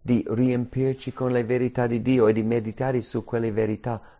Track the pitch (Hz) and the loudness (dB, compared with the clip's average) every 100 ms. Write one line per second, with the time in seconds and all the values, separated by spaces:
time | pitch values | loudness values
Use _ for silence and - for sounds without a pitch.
0 | - 120 - 113 127 123 117 131 131 131 | 0 0 0 0 2 2 -2 -2 -2 -2
1 | 127 - 127 123 113 123 123 123 120 117 | -8 -4 0 0 0 0 0 0 0 0
2 | 120 127 107 110 110 117 110 104 131 127 | 2 4 6 4 2 0 -2 -4 -2 -2
3 | 113 117 - 117 113 107 110 107 123 110 | -2 -6 -4 -2 -2 0 -2 -2 -6 -8
4 | - _ | -10 _